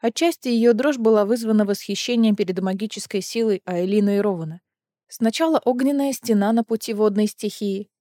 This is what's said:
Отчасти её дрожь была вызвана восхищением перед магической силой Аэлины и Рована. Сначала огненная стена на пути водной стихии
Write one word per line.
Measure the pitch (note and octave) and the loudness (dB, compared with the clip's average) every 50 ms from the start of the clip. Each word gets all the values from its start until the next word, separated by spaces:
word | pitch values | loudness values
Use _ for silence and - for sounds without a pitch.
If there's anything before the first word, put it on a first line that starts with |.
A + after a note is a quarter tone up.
Отчасти | - A#3 A#3 - E4 E4+ E4 - - C4 | -2 -4 -2 0 0 0 0 -2 -4 -2
её | A#3+ A3+ A3+ A#3+ A#3 | 0 4 4 4 4
дрожь | G#3+ B3+ D4 D4 | 4 2 0 0
была | B3+ A3+ A3 A3 G#3 G#3 | 2 2 4 4 4 4
вызвана | G3 A#3 A3+ A3+ A3 A3 G#3+ G#3 | 2 0 -2 0 0 2 2 2
восхищением | G3 G3+ G3 - - G3+ F#3+ - - A#3+ A#3 A3+ A3 G#3 | 2 0 -4 -4 -8 -8 -6 -4 -2 0 2 4 4 4
перед | G3 G#3 F3+ F#3 F3+ | 2 0 -4 -2 -4
магической | F#3 F#3+ F#3+ G3 G#3+ G#3+ - - - - - G3+ | -2 -4 -4 -4 -6 -8 -10 -12 -14 -6 -6 -6
силой | F#3 - - A3+ A#3 A3 G3+ F#3 _ | -6 -4 -4 -2 0 0 0 -2 _
Аэлины | - F#3 F3 F3 F#3 G3+ G#3+ G3+ G3+ G3+ G3+ | -6 -4 -4 -2 0 2 2 2 2 2 2
и | |
Рована. | G#3 G#3+ G3 E3+ D#3+ D#3 D#3+ F3 _ _ _ _ _ _ _ _ _ _ | 0 0 -2 -4 -6 -10 -12 -14 _ _ _ _ _ _ _ _ _ _
Сначала | - - A#3 A3+ A3+ - E4 E4 D#4+ - - | -8 -2 -2 -2 0 0 0 2 2 2 2
огненная | - B3+ B3 C4 C4+ C#4+ C#4 C#4 C#4 C4+ | 0 0 0 0 0 0 0 0 -2 -4
стена | - - - A3+ G#3 G3+ G#3 A3+ | -6 -2 0 2 2 2 2 2
на | A3+ A3+ | 0 0
пути | _ A3+ G#3+ - - A3+ | _ -4 -6 -4 -6 -2
водной | G3+ G#3+ G#3+ G#3 G3+ G#3+ | 0 0 2 2 2 0
стихии | G#3 - _ - G3+ - - G#3+ G3+ G3 F#3+ G#3 _ _ _ | 0 -2 _ -8 -8 -8 -6 -6 -6 -4 -6 -8 _ _ _